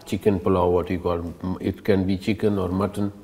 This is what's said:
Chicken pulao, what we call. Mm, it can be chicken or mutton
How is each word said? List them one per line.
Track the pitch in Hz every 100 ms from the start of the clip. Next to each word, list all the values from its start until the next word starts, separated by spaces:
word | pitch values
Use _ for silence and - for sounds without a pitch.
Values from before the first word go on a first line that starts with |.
Chicken | - 104 - 95
pulao, | 98 92 90
what | 87 87
we | 90
call. | 87 85
Mm, | 85 82 92 90
it | 98 92
can | - 95
be | 95 92
chicken | 113 101 107 101
or | 90
mutton | 95 101 101 101 -